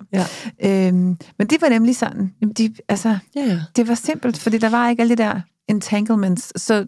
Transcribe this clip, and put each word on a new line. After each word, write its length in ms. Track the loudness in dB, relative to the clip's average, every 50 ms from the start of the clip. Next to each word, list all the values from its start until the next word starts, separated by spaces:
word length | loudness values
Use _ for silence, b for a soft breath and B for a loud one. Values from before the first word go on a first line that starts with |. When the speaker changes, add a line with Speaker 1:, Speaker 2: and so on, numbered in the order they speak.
| -10 -4 -2
Speaker 1:
Ja. 120 | -2 -2 B B B B -14 B -2 0 0 2 4 2 2
Speaker 2:
Øhm, 300 | 4 2 2 2 0 -4 B B B -4
men 80 | -2 0
det 120 | 0 2
var 80 | 2 4
nemlig 260 | 4 4 4 2 2
sådan, 380 | 0 -2 -6 -4 -4 -6 -6 -4 -4
jamen, 120 | -4 -4 0
de, 200 | 0 -2 -2 -2 -8 -4 -4
altså, 280 | -4 -2 0 0 0 0 -2 _ -8
Speaker 1:
Ja, 60 | -4
ja. 180 | -2 0 0 -2 -2 -4 0
Speaker 2:
det 120 | 0 2 2
var 80 | 0
simpelt, 440 | -2 -2 -4 -4 -2 -2 -4 -4 -2
fordi 180 | -2 0 0 2
der 120 | 0 2
var 200 | 2 2 2 0
ikke 120 | 2 2
alle 140 | 2 2 2 2
de 60 | 2
der 180 | 0 -2 -4 -8 _ _ _ _ -2
entanglements. 920 | -2 -2 0 -2 -2 -2 0 2 2 2 2 2 0 -2 -2 -8 -10 -10
Så, 240 | -2 0 0 0 0